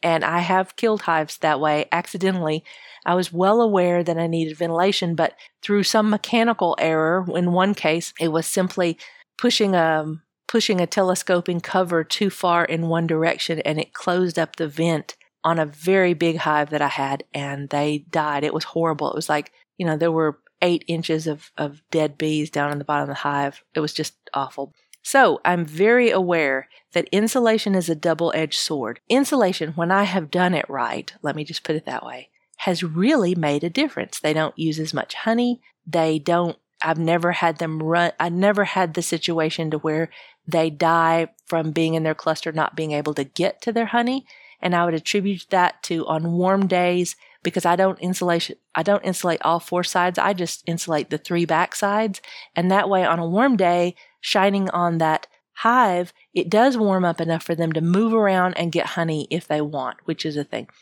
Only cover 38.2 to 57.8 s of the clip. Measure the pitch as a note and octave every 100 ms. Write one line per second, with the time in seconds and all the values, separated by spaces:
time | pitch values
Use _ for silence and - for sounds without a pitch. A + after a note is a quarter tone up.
38.2 | E3+ F3 G3 G#3 G3 G3 F3+ D#3+ E3 E3
39.2 | - E3 D#3 - D#3+ D3+ D#3+ D#3 E3 -
40.2 | - _ - E3 D#3+ D3 E3 E3 E3 E3
41.2 | E3 _ _ E3 D#3+ D#3 D#3+ D#3+ D#3 D#3
42.2 | - D#3 E3+ D#3+ D#3 D#3+ D#3 D3 D3 D3
43.2 | C#3 - F3 - - A3+ A3+ A#3+ A#3+ C4+
44.2 | - - - - F#3 F3 F3 E3 - G#3
45.2 | G3 F#3 - F#3+ F3+ - - E3+ - D#3+
46.2 | E3 E3+ F3+ G3 G3 F3+ F3+ F3+ F3 -
47.2 | _ _ E3 F#3 F3 F3 F#3+ F#3 F3+ F3+
48.2 | F3+ E3+ - - _ - D#3+ G3+ - F3+
49.2 | F3+ E3 - E3+ - F3+ F3 F#3 F3 F3+
50.2 | F#3 F#3+ E3+ - - E3 - D3+ - D3+
51.2 | - E3+ E3 D#3+ F3+ - G3+ G#3 A3 F#3+
52.2 | - - - - F3+ F#3+ F#3+ F#3+ F3 E3
53.2 | E3 F#3 C4+ A3+ F3+ F3 F3 - - _
54.2 | - G#3 G3 G3 F#3+ F3 F3 E3 D#3+ D#3
55.2 | - _ _ - A3+ B3 A3 F3+ F3+ _
56.2 | _ F#3+ F3 G#3+ B3+ B3 G#3 F#3+ F3+ E3
57.2 | E3 D#3+ - E3 E3 D#3+